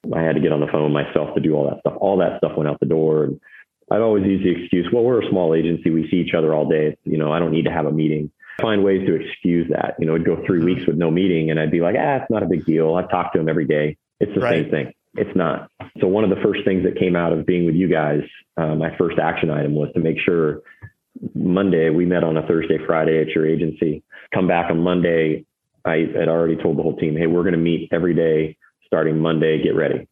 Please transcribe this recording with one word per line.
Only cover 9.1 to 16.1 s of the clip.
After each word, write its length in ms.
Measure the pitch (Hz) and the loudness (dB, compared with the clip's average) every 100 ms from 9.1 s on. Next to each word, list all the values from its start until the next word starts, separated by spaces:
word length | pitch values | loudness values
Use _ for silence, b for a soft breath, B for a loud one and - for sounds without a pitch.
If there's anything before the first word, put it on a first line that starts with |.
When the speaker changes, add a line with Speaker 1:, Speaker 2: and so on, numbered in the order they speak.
Speaker 1:
excuse 560 | 80 - - 87 85 82 | -2 -4 -4 0 0 0
that. 260 | - - - | -2 -2 -2
You 80 | 80 | -2
know, 80 | 82 | 0
it'd 100 | 85 | 0
go 120 | 85 | -2
three 140 | - 90 | 0 0
Speaker 2:
Mm-hmm. 80 | 85 | 2
Speaker 1:
weeks 220 | 90 - | 0 -2
with 100 | 78 | 0
no 140 | 82 | 0
meeting, 400 | 82 95 82 80 | 2 2 2 2
and 80 | 80 | 0
I'd 100 | 78 | 0
be 100 | 85 | 2
like, 140 | 85 120 | 2 2
"Ah, 160 | 147 139 | 0 -2
it's 160 | - | -2
not 100 | 110 | -2
a 60 | 92 | 0
big 180 | 87 76 | -2 0
deal. 300 | 80 80 85 | 2 2 2
I 80 | |
talk 280 | 92 90 85 | 0 -2 0
to 60 | 92 | 0
him 80 | 80 | 0
every 180 | 80 73 | 0 0
day. 300 | 76 76 - _ _ | 0 0 -4 _ _
It's 140 | - | -2
the 80 | - | 0
Speaker 2:
Right. 220 | - 82 | 0 0
Speaker 1:
same 80 | 78 | 0
thing." 220 | 78 65 - _ - | -4 -4 -12 _ -6
It's 180 | 101 92 | -4 0
not. 340 | 82 - - _ - - | -2 -4 -10 _ -18 -4
So 80 | |
one 160 | 95 | 0